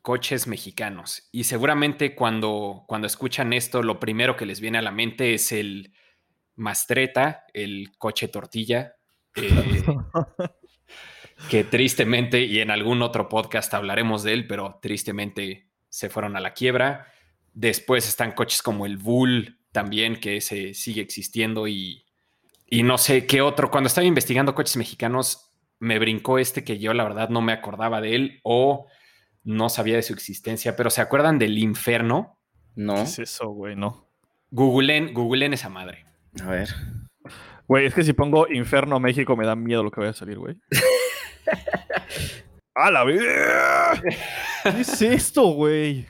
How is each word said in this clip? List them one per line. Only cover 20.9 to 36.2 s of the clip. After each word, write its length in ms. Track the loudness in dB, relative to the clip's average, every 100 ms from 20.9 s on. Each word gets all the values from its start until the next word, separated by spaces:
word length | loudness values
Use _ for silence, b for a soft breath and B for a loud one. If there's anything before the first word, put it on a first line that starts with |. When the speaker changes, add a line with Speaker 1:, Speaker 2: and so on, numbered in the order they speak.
| -6
Speaker 1:
existiendo 680 | -6 -10 -8 -2 -2 -2 -4
y, 380 | -6 -8 -14 _ _ _ _ _ _ _
y 160 | 2
no 140 | 4 4
sé 280 | 4 4
qué 160 | 4 2
otro. 300 | 4 2 0
Cuando 160 | 2 2
estaba 180 | 4
investigando 500 | 4 4 2 2 2
coches 220 | 0 -2 -2
mexicanos, 760 | -4 -4 -2 0 -2 -6 _ _ _ _
me 200 | -2 2
brincó 400 | 2 0 2 2
este 240 | 2 -2
que 140 | -6 -4
yo 140 | 0
la 100 | 0
verdad 260 | 0 -2 -2
no 120 | 0
me 100 | 0
acordaba 480 | -2 -6 -4 -2 -2
de 160 | 0
él 240 | 0 -2 -4
o 440 | 0 4 4 0 b b b b b _
no 260 | -6 -2 0
sabía 260 | 0 0 0
de 40 |
su 120 | -2
existencia, 640 | -8 -10 -10 -8 -4 -4 -2
pero 120 | 0
¿se 120 | 0
acuerdan 360 | 2 4 4 4
del 200 | 2 2
Inferno? 800 | 0 0 0 2 2 0 -2 _ _ _ _
Speaker 3:
No. 200 | -8 -2
Speaker 2:
¿Qué 60 | -2
es 180 | -2 -6
eso, 300 | -10 -8 -10
güey? 260 | -8 -10
No. 340 | -6 -6 -6 _ _ _ _ _
Speaker 1:
Googleen, 640 | 2 4 6 4 2 0
googleen 400 | -2 0 2 0
esa 160 | -2 -6
madre. 360 | -12 -14 -16 _ _